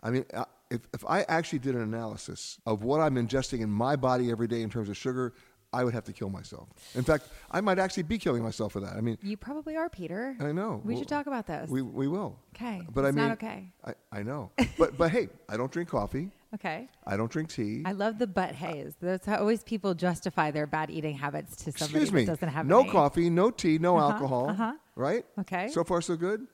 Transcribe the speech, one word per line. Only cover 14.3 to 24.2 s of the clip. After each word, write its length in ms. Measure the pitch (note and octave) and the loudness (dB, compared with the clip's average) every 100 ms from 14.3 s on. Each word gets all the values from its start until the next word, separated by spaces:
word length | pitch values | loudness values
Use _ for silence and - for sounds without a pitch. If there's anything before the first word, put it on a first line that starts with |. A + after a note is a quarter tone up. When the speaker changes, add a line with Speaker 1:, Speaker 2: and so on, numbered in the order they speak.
| C#3+ G2+ - | -6 -8 0
Speaker 1:
<laughs> 200 | A#3+ - | 0 4
But, 200 | E3 C#3 | 2 4
but 140 | E3 | 2
hey, 180 | G#3+ A#2+ - - | 2 -2 -6 -8
I 80 | G#2+ | -4
don't 160 | C3 | -4
drink 160 | E3+ F3 | -4 -2
coffee. 420 | B2+ G#2 C3 F3+ - _ G#3+ | -2 -2 -4 -6 -10 _ -8
Speaker 2:
Okay. 340 | F#3 D#3+ B3+ _ - | -6 -6 -10 _ -4
Speaker 1:
I 80 | - | -2
don't 160 | A#2 | -2
drink 160 | - D#3+ | -2 -4
tea. 320 | - G#2 A2 D#3+ | -4 -4 -2 -4
Speaker 2:
I 80 | |
love 260 | F#3+ G#3 G#3+ | -2 -2 0
the 80 | A#3 | -2
but 260 | F3+ F3+ | 0 -2
heys. 420 | D3 E3 D#3 C#3 D3+ | -4 -6 -6 -10 -6
That's 260 | F3 F#3 G3+ | -2 -2 0
how 120 | G#3 | 2
always 260 | G#3 A3+ | 2 2
people 300 | - A3 G3 | 0 -4 -2
justify 580 | F3 F3+ E3+ - F3 D#3 | 0 0 0 -2 0 0
their 160 | D3+ D3+ | 2 0
bad 220 | D#3 D#3 | -2 -2
eating 260 | D#3+ D#3 C#3 | -4 -4 -2
habits 400 | C#3+ D3 - - | -4 -4 -8 -10
to 80 | - | -8
somebody 280 | - D3+ D3+ | -4 -2 2
Speaker 1:
Excuse 80 | D4 | 4
me. 140 | F#3 A2+ | 4 4
Speaker 2:
that 80 | |
doesn't 160 | D#3+ E3+ | 0 -2
have 160 | C#3+ D3+ | -2 6
Speaker 1:
No 160 | G3+ | 8
Speaker 2:
any. 80 | C4+ | 8
Speaker 1:
coffee, 400 | G3 C#3+ - E3+ | 6 6 6 4
no 200 | E3+ G#3 | 6 4
tea, 280 | - F3 D#3 | 4 2 4
no 180 | E3+ F3 | 6 6
Speaker 2:
Uh-huh, 160 | D3 | 6
Speaker 1:
alcohol. 380 | D#3 | 4